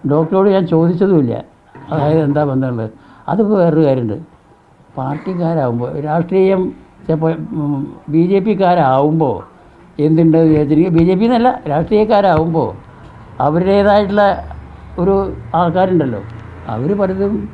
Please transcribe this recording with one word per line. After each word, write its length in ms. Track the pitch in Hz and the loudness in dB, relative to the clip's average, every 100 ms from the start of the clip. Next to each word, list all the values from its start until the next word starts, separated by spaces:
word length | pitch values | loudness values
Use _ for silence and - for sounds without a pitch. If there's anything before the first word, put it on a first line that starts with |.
| - | 0
ഡോക്ടറോട് 360 | 147 160 190 196 | 0 0 2 2
ഞാൻ 100 | 190 170 | 2 2
ചോദിച്ചതുമില്ല, 600 | 160 170 175 196 175 123 117 - _ _ - - | 2 2 2 2 2 2 -4 -10 _ _ -20 -8
അതായത് 320 | 151 147 160 147 | -2 0 2 0
എന്താ 140 | 143 147 | 0 0
ബന്ധമുള്ളത്. 400 | 131 131 120 110 - - - - | -2 -2 -4 -8 -12 -20 -16 -6
അതിപ്പോ 220 | 196 214 208 | -2 0 2
വേറൊരു 220 | 170 156 151 | 2 2 2
കാര്യമുണ്ട്. 280 | 131 117 107 165 _ _ _ _ _ _ - | 2 -2 -6 -12 _ _ _ _ _ _ -10
പാർട്ടിക്കാരാവുമ്പോ, 880 | 131 143 190 180 165 165 127 117 120 - 151 | -8 -8 -8 -4 -2 -2 -2 -2 -6 -6 -4
രാഷ്ട്രീയം 520 | 160 175 190 190 190 185 - - - | -2 0 2 2 2 -2 -8 -20 -16
ചിലപ്പോ, 240 | - 160 160 160 156 175 | -4 0 0 -2 -6 -6
ഉം, 200 | 147 143 147 - - | -4 -4 -6 -12 -4
ബി 100 | 156 175 | 0 2
ജെ 80 | 196 196 | 2 0
പിക്കാരാവുമ്പോ 840 | 196 185 175 139 131 147 160 147 98 - - - - - - | 0 2 2 2 2 2 2 0 -2 -10 -20 -20 -20 -20 -4
എന്തുണ്ട് 320 | 151 160 165 156 | 0 4 4 4
എന്ന് 120 | 165 | 4
വിചാരിച്ചിരിക്കും. 440 | 151 143 151 175 165 | 2 2 2 2 2
ബി 60 | 165 | 2
ജെ 60 | 185 | 2
പി 60 | 233 | 2
എന്നല്ല, 220 | 247 247 247 151 | 2 0 0 -4
രാഷ്ട്രീയക്കാരാവുമ്പോ 920 | 147 170 208 214 208 196 156 165 160 117 95 - - - - - - | -4 0 0 2 2 4 2 0 -2 -4 -6 -18 -20 -20 -20 -20 -4
അവരുടേതായിട്ടുള്ള 800 | 135 160 185 202 202 208 196 202 202 185 - - - - - - | 0 0 2 2 4 2 2 2 2 0 -8 -16 -20 -20 -14 -4
ഒരു 120 | 180 196 196 185 - 165 | 0 0 -2 -8 -4 -2
ആൾക്കാരുണ്ടല്ലോ, 640 | 175 175 185 180 135 107 - - - - - | 0 0 2 2 0 -6 -12 -18 -18 -16 -10
അവര് 220 | 110 143 196 | -6 -4 -2
പലതും 340 | 190 190 202 214 208 | -2 -2 -4 -4 -8